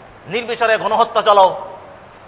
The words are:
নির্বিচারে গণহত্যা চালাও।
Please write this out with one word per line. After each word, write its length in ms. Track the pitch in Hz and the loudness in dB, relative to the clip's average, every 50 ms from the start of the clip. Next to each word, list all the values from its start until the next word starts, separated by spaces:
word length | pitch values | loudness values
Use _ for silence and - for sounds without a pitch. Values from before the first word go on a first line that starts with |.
| - - - - - | -20 -20 -20 -20 -18
নির্বিচারে 500 | 113 165 233 240 220 240 226 233 220 220 | -8 -8 -8 -6 -6 -6 -2 0 0 0
গণহত্যা 460 | 214 165 202 220 220 233 226 - 220 208 | 0 0 -2 0 0 0 0 0 -2 2
চালাও। 460 | 220 208 202 190 180 - - - - - - - - - - - - - - - | 4 4 6 6 4 2 -2 -10 -14 -18 -20 -20 -20 -20 -20 -20 -20 -20 -20 -20